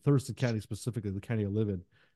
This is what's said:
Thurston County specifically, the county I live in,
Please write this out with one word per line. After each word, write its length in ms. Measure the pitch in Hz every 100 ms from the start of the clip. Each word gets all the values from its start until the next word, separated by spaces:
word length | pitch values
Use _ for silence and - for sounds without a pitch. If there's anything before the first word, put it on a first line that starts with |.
Thurston 300 | - 143 -
County 260 | 107 127 110
specifically, 500 | - 104 - 113 101
the 100 | 98
county 240 | - 113
I 40 | 101
live 200 | 104 107
in, 140 | 95 - _ _